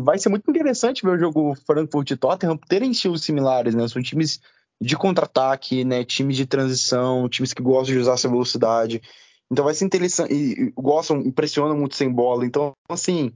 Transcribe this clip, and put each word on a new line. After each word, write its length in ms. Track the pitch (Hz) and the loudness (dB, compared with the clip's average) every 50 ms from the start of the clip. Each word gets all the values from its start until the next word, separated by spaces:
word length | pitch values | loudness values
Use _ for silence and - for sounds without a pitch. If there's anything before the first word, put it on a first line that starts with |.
| 127 | 2
vai 160 | 143 175 196 | 2 2 2
ser 100 | - - | 2 0
muito 180 | 196 208 - | 0 0 0
interessante 560 | 320 285 330 302 277 240 - 233 247 262 - 220 | 0 0 2 2 0 0 0 0 -2 -2 0 0
ver 120 | 190 180 | 0 2
o 40 | 165 | 2
jogo 360 | 175 165 151 156 151 147 135 - _ | 0 0 2 0 0 0 -2 -2 _
Frankfurt 460 | - 147 151 160 151 - 147 143 - | 0 0 0 0 0 -2 -2 -2 -2
e 60 | 139 | -2
Tottenham 380 | - - 135 185 185 185 165 160 | 0 0 0 0 0 0 -2 -2
terem 360 | 156 - - 180 202 254 262 | -4 -2 -2 0 0 0 0
estilos 320 | 226 - - 185 170 160 - | -2 -2 -2 -2 -2 -2 -2
similares, 500 | - 151 143 135 131 131 123 120 120 113 | -2 0 0 2 2 2 2 0 0 0
né? 140 | 117 117 | 0 0
São 160 | 117 - 127 127 | -2 -4 -6 -6
times 360 | - 139 156 160 143 - - _ _ _ _ _ _ _ - | -4 -2 -2 -2 -2 -4 -8 _ _ _ _ _ _ _ -8
de 160 | 113 120 156 | -4 -4 -2
contra-ataque, 880 | - - 190 175 160 151 - - 135 131 131 135 135 - - 131 127 127 | 0 0 0 0 0 -2 0 0 0 2 2 0 -2 -4 -4 -2 -2 0
né? 200 | 127 127 123 120 | 0 0 -2 -2
Times 340 | - - - 139 139 135 | -2 -2 -2 0 0 0
de 80 | 135 135 | -2 -2
transição, 800 | 127 - 135 135 131 127 127 - - 127 123 127 127 127 127 123 | 0 0 0 0 0 0 -2 0 0 0 0 0 0 0 0 -2
times 240 | 123 - - 131 131 | -2 -2 -4 -4 -4
que 120 | - - 123 | -4 -2 0
gostam 320 | 131 131 131 131 131 131 | 2 2 2 2 2 0
de 60 | 127 | 2
usar 120 | 120 127 127 | 2 2 2
essa 160 | 127 - 127 | 2 0 0
velocidade. 720 | 123 123 123 - - 120 117 113 113 113 113 113 113 113 - - - - - _ _ _ _ - | 2 0 0 0 0 0 2 2 2 2 0 0 -4 -6 -10 -14 -20 -20 -20 _ _ _ _ -2
Então 140 | 127 143 139 | 0 0 2
vai 80 | 147 151 | 2 0
ser 120 | - 196 | 0 0
interessante, 460 | 190 - 180 180 180 - - 160 - | 0 0 0 0 0 0 -2 -2 0
e, 340 | 143 147 147 127 - - 131 | 0 0 0 0 0 0 -2
e 60 | - | -2
gostam, 460 | - 131 131 143 147 160 156 - 156 139 | -2 0 0 2 2 2 2 0 0 0
impressionam 540 | 113 135 131 - 151 151 - 147 143 151 151 | 0 -2 -2 -2 -2 0 0 0 0 0 0
muito 200 | 147 143 135 - | 0 -2 -2 -2
sem 160 | - 139 127 | -2 -2 0
bola. 340 | 127 120 120 127 123 123 123 | 2 2 2 2 2 0 0
Então, 280 | 123 127 143 147 143 135 _ _ | 0 0 0 0 -2 -4 _ _
assim, 460 | - 170 170 - 185 180 165 135 113 - | -8 -6 -4 -2 0 0 0 -2 -2 -6